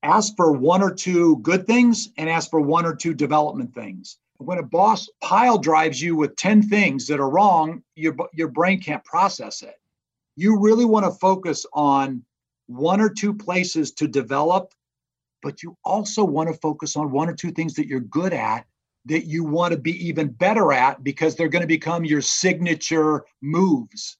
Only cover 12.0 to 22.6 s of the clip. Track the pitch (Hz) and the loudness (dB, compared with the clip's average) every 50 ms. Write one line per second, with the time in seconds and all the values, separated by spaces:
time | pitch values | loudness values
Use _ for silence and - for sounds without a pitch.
12 | 139 135 131 123 123 _ _ _ _ _ _ _ _ - 123 123 143 165 185 202 | 0 -2 -6 -10 -12 _ _ _ _ _ _ _ _ -18 -8 -2 0 0 2 2
13 | 220 214 208 - 202 208 202 208 - - 180 185 180 180 - 160 151 131 _ - | 2 0 0 -2 -4 -4 -4 -4 -6 -4 -2 -2 -2 -2 -2 -4 -4 -4 _ -4
14 | 156 143 - 143 123 113 135 139 151 160 180 190 185 - _ _ _ _ _ _ | -4 -2 -2 -4 -4 -2 -2 0 2 2 2 0 -2 -6 _ _ _ _ _ _
15 | _ _ _ _ _ _ _ _ - 143 143 - - 170 170 _ _ - 185 214 | _ _ _ _ _ _ _ _ -12 -12 -12 -10 -18 -20 -20 _ _ -2 -2 -2
16 | 208 - - 220 208 170 143 151 160 170 151 - - 156 151 151 - 147 - 147 | -2 -4 -2 0 0 0 0 -2 -2 -2 -4 -4 -4 -6 -4 -4 -8 -8 -6 -4
17 | 151 143 131 139 160 170 170 160 - 170 - - 160 160 - - 151 - 139 131 | -4 -2 -2 -2 -2 -2 -4 -6 -8 -8 -6 -4 -6 -6 -4 -6 -6 -4 -4 -8
18 | 123 107 - 151 180 185 170 135 110 110 110 113 113 _ _ _ _ _ _ _ | -8 -6 -6 -4 -2 -2 -4 -4 -4 -4 -4 -6 -8 _ _ _ _ _ _ _
19 | _ 123 156 165 165 160 151 170 165 151 147 165 175 175 170 147 123 160 170 180 | _ -4 -4 -4 -4 -4 -6 -4 -4 -2 0 0 0 0 -2 -2 -4 -6 -6 -4
20 | 175 170 156 - 156 143 117 - 180 190 214 226 196 151 139 127 123 135 139 - | -6 -6 -4 -4 -4 -4 -2 0 0 2 2 4 2 4 4 4 2 2 0 -2
21 | 127 143 139 - 160 156 156 - 170 156 135 175 175 156 160 156 - 160 170 170 | -6 -6 -4 0 -2 -2 0 0 -2 0 0 -2 0 0 -2 -2 0 -4 -4 -2
22 | 165 156 151 147 131 - - - - 185 160 156 | 0 0 0 0 0 -2 -4 0 0 0 0 0